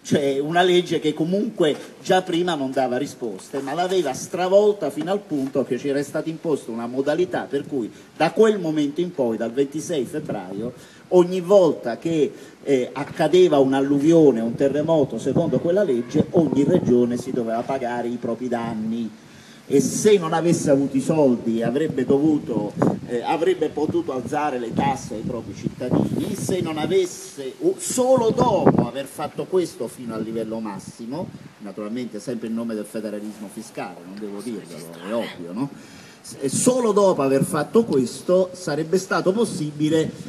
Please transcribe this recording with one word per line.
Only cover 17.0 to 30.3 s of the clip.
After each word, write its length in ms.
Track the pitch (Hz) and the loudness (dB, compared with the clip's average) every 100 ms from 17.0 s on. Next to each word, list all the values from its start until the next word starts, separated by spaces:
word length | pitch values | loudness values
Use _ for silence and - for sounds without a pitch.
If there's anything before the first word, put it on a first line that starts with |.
| 120 123 | 4 0
si 140 | 131 | -4
doveva 320 | 127 113 113 | -4 -2 -4
pagare 460 | 123 135 120 120 120 | -4 -4 -4 -4 -6
i 80 | 120 | -6
propri 320 | 117 113 123 | -6 -6 -4
danni. 640 | 117 117 110 110 117 110 - - - - - - | -4 -4 -6 -4 -4 -6 -10 -20 -20 -20 -20 0
E 140 | 139 | 2
se 380 | 123 - 214 202 | 2 2 4 4
non 140 | 160 | 4
avesse 380 | 160 170 165 151 | 0 2 2 4
avuto 260 | 139 139 131 | 2 2 0
i 40 | |
soldi 600 | 123 156 139 117 117 113 | 2 4 4 4 0 -2
avrebbe 420 | 113 135 156 131 | 0 0 0 0
dovuto, 680 | 123 139 156 147 - 107 101 - - - - | 2 4 4 2 0 -4 -4 0 0 0 -4
eh, 160 | 120 | -4
avrebbe 460 | - 160 180 180 151 | -2 0 0 0 -2
potuto 440 | 147 151 165 147 | -2 -2 -2 -2
alzare 460 | 131 120 147 147 127 | -4 -4 -4 -2 -4
le 160 | 117 | -4
tasse 400 | - 135 131 - | 0 0 -2 -6
ai 80 | 110 | -8
propri 320 | - 117 101 | -6 -8 -8
cittadini, 800 | 104 - - - - - - - | -8 -8 -6 -2 0 0 -2 -4
se 260 | - - 185 | -4 -2 -2
non 180 | 170 151 | -2 -4
avesse, 760 | 156 190 180 - - - 131 - | 0 2 0 -4 -16 -12 -12 -4
o 160 | 170 196 | -2 -2
solo 520 | - 254 247 262 220 | -2 0 4 4 4
dopo 560 | 220 247 190 - - - | 2 2 4 2 2 0
aver 200 | 135 135 | -4 -10
fatto 380 | - 143 - | -8 -8 -8
questo 420 | 139 185 165 - 113 | -2 -2 -2 -4 -10
fino 280 | - 120 | -10 -10
al 80 | 110 | -8
livello 360 | 110 | -6